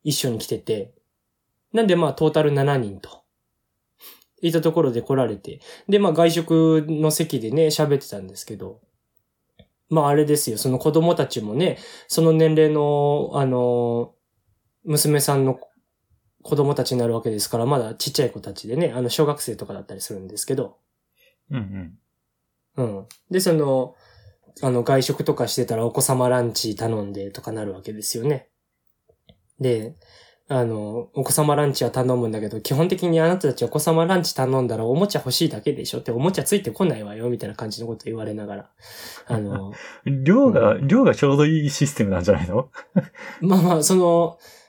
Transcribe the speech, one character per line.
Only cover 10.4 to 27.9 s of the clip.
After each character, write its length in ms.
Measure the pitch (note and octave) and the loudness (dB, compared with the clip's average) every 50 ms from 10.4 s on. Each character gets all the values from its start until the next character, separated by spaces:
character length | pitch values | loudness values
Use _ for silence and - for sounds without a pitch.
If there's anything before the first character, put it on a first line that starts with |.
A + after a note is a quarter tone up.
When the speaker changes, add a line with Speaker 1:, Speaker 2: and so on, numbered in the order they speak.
| - B2+ | 0 -2
Speaker 1:
よ。 80 | A2 G#2 | -4 -4
そ 100 | - C3+ | -2 -2
の 100 | B2+ B2 | -2 0
子 140 | - D#3 D3 | 0 2 2
供 220 | D#3+ D#3+ F3 E3+ | 4 4 4 2
た 120 | E3 C#3 | 2 0
ち 140 | - - A#2+ | -2 -4 -6
も 140 | G#2+ G#2 G#2+ | -6 -4 -2
ね、 240 | C3+ F3+ E3+ B2 - - - - - - - | -2 0 0 -2 -4 -10 -18 -20 -20 -12 -4
そ 120 | - - | 0 2
の 120 | D#3+ E3 D#3+ | 4 4 6
年 220 | D#3+ D#3+ D#3+ D#3 | 6 4 4 6
齢 160 | D#3 D#3 D3+ | 6 4 4
の、 600 | D3+ D3+ D3 D3 D3 D3 C#3+ C#3+ C#3+ D3 D3 - - | 4 2 2 2 2 2 2 2 2 0 -2 -2 -2
あ 120 | C#3+ C3+ | -2 0
の、 680 | C3 B2+ B2 B2 B2 A#2+ A#2+ A#2+ A#2+ A#2 A#2 A#2+ - _ _ _ _ _ _ _ _ _ _ _ _ _ _ - | 0 0 0 2 2 2 2 0 0 0 -2 -4 -6 _ _ _ _ _ _ _ _ _ _ _ _ _ _ -4
娘 360 | E3+ D3+ D3 - D#3 D3 D3 | -2 0 0 2 2 2 2
さ 140 | C#3+ - C#3+ | 2 2 0
ん 120 | C#3 C3+ | 2 2
の 120 | C3+ C3 - - - _ _ _ _ _ _ _ _ _ _ _ _ _ _ - | 0 -2 -4 -8 -18 _ _ _ _ _ _ _ _ _ _ _ _ _ _ -8
子 140 | - D3+ | -2 0
供 180 | C#3+ C#3 C#3+ C#3+ | 2 2 2 0
た 100 | - B2 | 0 -2
ち 80 | - B2 | -2 0
に 60 | B2 | 0
な 80 | A#2 | 0
る 80 | A#2 A2+ | 0 -2
わ 80 | A2+ - | -2 -4
け 80 | A#2 | -4
で 100 | G#2+ G#2 | -4 -4
す 80 | - - | -4 -4
か 80 | - | -2
ら、 80 | A#2 A#2 | -2 0
ま 140 | C3+ D3 C3 | 0 0 0
だ 160 | A2+ A2 A2+ | -2 -4 -6
ち 160 | - - D3 | -8 -8 -4
っ 20 | - | -2
ち 100 | - C3+ | -2 -2
ゃ 40 | |
い 40 | A#2 | -2
子 100 | - G2+ | -4 -8
た 120 | - A2+ G2+ | -14 -14 -14
ち 160 | - - G#2+ | -14 -10 -6
で 80 | A#2 | -4
ね、 160 | D3+ F3 C#3+ G#2+ | -2 -2 -2 -2
あ 60 | B2+ | -2
の、 80 | B2 A#2+ | -4 -2
小 160 | - - D#3 | 0 0 0
学 160 | C#3+ D3 - | 0 0 -2
生 160 | - - G#2+ | -6 -8 -8
と 80 | - G#2 | -10 -10
か 80 | - G2 | -12 -12
だ 80 | - | -14
っ 60 | - | -14
た 80 | - G2 | -16 -14
り 80 | G2 - | -14 -12
す 100 | - G#2+ | -12 -12
る 80 | F#2+ | -12
ん 80 | F#2+ F#2+ | -12 -12
で 80 | G#2 | -10
す 80 | G2+ - | -8 -6
け 120 | - C3+ | -4 -4
ど。 200 | C3+ B2+ - - _ _ _ _ _ _ _ _ _ _ _ _ _ _ - | -4 -4 -6 -10 _ _ _ _ _ _ _ _ _ _ _ _ _ _ -10
Speaker 2:
う 40 | C#3+ | -8
ん 440 | B2+ G#2 F#2+ G2 G2 F2 E2 F#2+ - _ _ _ _ _ _ _ _ _ _ _ _ _ _ _ | -8 -8 -8 -10 -12 -12 -14 -18 -20 _ _ _ _ _ _ _ _ _ _ _ _ _ _ _
う 60 | C3+ B2 | -6 -6
ん。 20 | |
Speaker 1:
う 160 | A2 G2+ G2 | -6 -6 -8
ん。 60 | G2 - - _ _ _ | -14 -16 -20 _ _ _
で、 100 | F3+ F#3 | -2 0
そ 140 | F#3 F#3+ E3 | 2 2 2
の、 400 | D#3 D3 C#3 C3+ C3 B2+ B2+ - _ _ _ _ _ _ - - _ _ _ _ - - | 2 2 0 0 0 -2 -4 -8 _ _ _ _ _ _ -20 -20 _ _ _ _ -6 -4
あ 80 | C3 | -2
の、 120 | B2 A#2+ A#2 | 0 0 2
外 200 | - C3+ C3+ B2+ | 2 2 2 2
食 220 | - C3 - D#3+ | 0 -2 -2 -2
と 100 | - C#3+ | -2 -2
か 140 | - B2 G#2+ | -2 -2 -4
し 60 | - | -2
て 120 | - A#2+ | -2 -2
た 80 | - A#2 | -2 -2
ら 120 | A2+ A#2 | -2 -2
お 40 | A#2 | -2
子 120 | - C3+ C3 | -2 -2 0
様 260 | - C3 B2+ B2+ B2 | 0 0 2 2 2
ラ 140 | B2 B2+ A#2+ | 2 2 0
ン 100 | A#2 G#2+ | -2 -2
チ 240 | - - A2 G2+ | -4 -4 -4 -4
頼 260 | - A2+ A2+ A2+ G#2+ G2+ | -4 -4 -4 -4 -4 -6
ん 100 | G2+ G2+ | -8 -10
で 180 | G2+ G2 G2 | -10 -10 -12
と 100 | - - - | -12 -12 -12
か 80 | A#2 | -10
な 140 | A2 A2 G#2 | -10 -8 -8
る 80 | G2+ F#2 | -10 -10
わ 80 | F#2+ | -12
け 120 | F#2 A2 | -12 -14